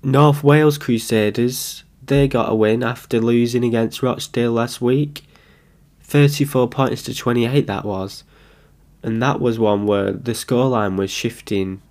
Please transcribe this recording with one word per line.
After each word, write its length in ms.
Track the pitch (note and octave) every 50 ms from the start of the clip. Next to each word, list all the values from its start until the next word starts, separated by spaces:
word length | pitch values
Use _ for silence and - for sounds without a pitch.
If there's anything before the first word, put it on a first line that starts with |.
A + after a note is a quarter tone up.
| -
North 400 | C#3 C3 C3+ D3 D3+ C#3+ D3 D3
Wales 340 | C#3+ C#3+ D3+ D#3 D3+ D3 D3
Crusaders, 1040 | - - A#2 A2+ - - A#2 A2 G#2+ G#2 G#2 - A#2 B2 C3 - - - - - - _ _ _ -
they 240 | - C#3 C#3+ C#3 C3+
got 220 | - A#2+ A2+ -
a 60 | A2+
win 260 | A2 G#2+ G#2+ A2 A#2+
after 380 | A#2+ A#2 B2 - - - - A#2
losing 420 | A2+ A#2 A#2 A#2+ A#2+ A#2+ A#2+ B2 A#2+
against 380 | A#2+ A2+ A#2 A2+ A2 - -
Rochdale 520 | - B2+ A#2+ - - - - B2 A#2 A#2 A#2
last 280 | A#2 A#2 A#2 - -
week. 420 | B2 A#2+ B2+ C#3 D3 D3 D3 - - _ _ _ _ _ _ _ _ _ _ _ _ _ _ _
Thirty-four 680 | _ - - D3 C#3+ C#3+ C#3+ - D3 C#3+ - C3 B2 A#2
points 340 | - - C3+ B2+ A#2+ A#2 -
to 120 | - A#2
twenty-eight 520 | - - B2 A#2+ A#2+ A#2 A#2 C3 C#3+ - -
that 180 | G2+ G2 -
was. 380 | G#2 G2+ F#2+ F#2+ G2 - - - _ _ _ - _ _ _ _ _ _ _ _ _ _ _ -
And 180 | A#2 A2+ A2+
that 180 | A#2+ C3+ D3 -
was 200 | C3 B2 A2+ A2
one 260 | A2+ G#2+ G#2 G2+ G#2
where 260 | G#2 G#2 G2+ G2 G2
the 220 | F#2+ - - A#2 A2+
scoreline 640 | - - - B2+ A#2+ B2+ C3+ B2+ A2+ G#2 G2+ F#2+ F#2
was 140 | G2 F#2+
shifting 720 | - - - A#2 - - - - G#2+ G2 F#2+ F#2+ F#2 F#2+ - _